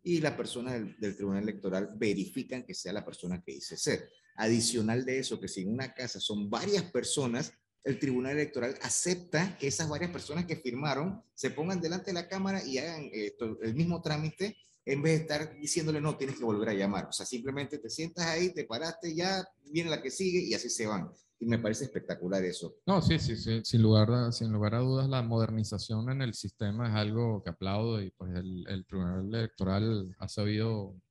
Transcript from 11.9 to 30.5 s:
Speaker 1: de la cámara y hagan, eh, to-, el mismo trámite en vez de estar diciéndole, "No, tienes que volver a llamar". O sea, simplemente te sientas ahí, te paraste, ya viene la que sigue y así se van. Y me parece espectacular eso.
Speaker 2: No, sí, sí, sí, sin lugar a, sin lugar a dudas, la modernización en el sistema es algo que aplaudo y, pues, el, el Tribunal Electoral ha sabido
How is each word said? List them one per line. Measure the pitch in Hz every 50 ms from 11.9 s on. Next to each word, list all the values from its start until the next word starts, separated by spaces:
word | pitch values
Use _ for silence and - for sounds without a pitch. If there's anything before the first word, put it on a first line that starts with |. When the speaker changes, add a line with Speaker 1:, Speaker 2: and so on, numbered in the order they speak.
| 175 185 185
Speaker 1:
de | 202 185
la | 175 170 -
cámara | 190 190 190 196 196 190 107
y | 131 131 127
hagan, | 143 170 165 156 143 113
eh, | 95 107 104 101 - -
to-, | 120 110 110 -
el | 113 113 113
mismo | 143 165 170 170 170
trámite | - 156 151 151 156 156 - - 190 214 - - _ _ _ _ _
en | - 139 143
vez | 143 160 160 156
de |
estar | 160 - 147 151 156 156 - -
diciéndole, | 147 151 - 170 156 156 151 147
"No, | 147 156 147
tienes | - 135 135 131 -
que | 120
volver | 113 107 104 110 110
a | 104
llamar". | 98 98 101 98 90 92
O | -
sea, | - - 95
simplemente | - 127 117 123 135 135 143 143 - 151 147
te | 113 113
sientas | - - 160 165 165 175 170
ahí, | 165 160 165 180 185 175
te | 160 135
paraste, | - 113 123 160 165 165 - - 170 156
ya | 165 180 190 196 190 180 - _ _ _ -
viene | 147 165 170 165
la | 151 -
que | - 131
sigue | - - 190 185 175 180
y | - 104 110
así | 95 - 120
se | - - 113
van. | 107 107 92 80 - - - _ _ _ _
Y | 117
me | 117 117 117
parece | 117 107 107 - 139
espectacular | 131 - 90 - - 87 - 87 90 98 95 92
eso. | 90 87 - 87 80 - _ _
Speaker 2:
No, | - 196 180
sí, | - - 165 156
sí, | - 127 113
sí, | - - 113 113 113 107
sin | - - 117
lugar | 110 110 110 107 107 107
a, | 120 123 120 117
sin | 120 - 113 110
lugar | 107 104 104 104 110
a | 120
dudas, | 127 127 131 131 131 135
la | 135 127
modernización | 120 117 117 113 113 110 110 110 107 - 107 98 - - 113 110 113 127
en | 131 139
el | 135 120 104
sistema | - - 98 _ _ 110 101 101 113 120 113
es | 107
algo | 107 107 104 107 117 120 113 110 101
que | - 87
aplaudo | 82 _ 92 95 98 104 110 117 113 107
y, | 98 92
pues, | _ _ 92 90 90
el, | 90 92 92 92 90 - -
el | 98 95 92
Tribunal | _ - 95 90 87 90 92 95 101 110
Electoral | 117 113 107 _ - 95 92 95 98 110 113 113 104 95 92 92 _
ha | - 92
sabido | - 107 104 104